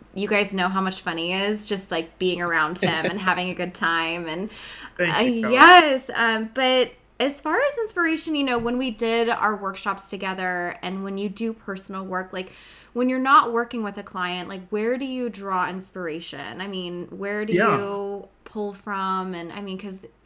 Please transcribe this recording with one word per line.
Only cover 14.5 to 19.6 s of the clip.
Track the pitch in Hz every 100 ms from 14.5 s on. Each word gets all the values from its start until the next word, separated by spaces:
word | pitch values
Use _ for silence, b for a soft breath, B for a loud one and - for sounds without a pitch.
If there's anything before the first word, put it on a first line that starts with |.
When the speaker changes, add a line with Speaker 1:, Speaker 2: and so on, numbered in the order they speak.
| 190 185
Speaker 1:
where | 214 226 254
do | 269
you | 254 240
draw | 196 196 185 170
inspiration? | 185 185 190 170 160 170 - 107 143
I | 196
mean, | 190 180 175 -
where | 190 196 208 214
do |
Speaker 2:
Yeah. | 175 220 151
Speaker 1:
you | 202 202 202 202 - _ -
pull | 214 202
from? | 190 - 196 190 190 185 175
And, | 170
I | 202